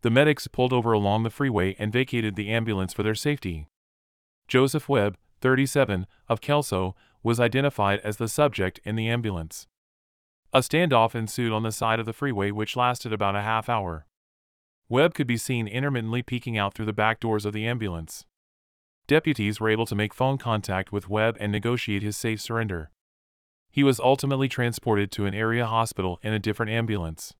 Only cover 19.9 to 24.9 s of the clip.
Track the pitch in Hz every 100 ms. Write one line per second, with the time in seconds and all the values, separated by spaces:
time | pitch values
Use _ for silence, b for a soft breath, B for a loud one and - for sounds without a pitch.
19.9 | 104 107 - 131 135 - 107 98 95 95
20.9 | 101 90 104 110 113 104 104 113 120 -
21.9 | 101 104 104 117 110 - 113 113 90 76
22.9 | _ _ _ _ _ _ _ _ - 139
23.9 | 123 120 135 139 135 135 - 120 117 -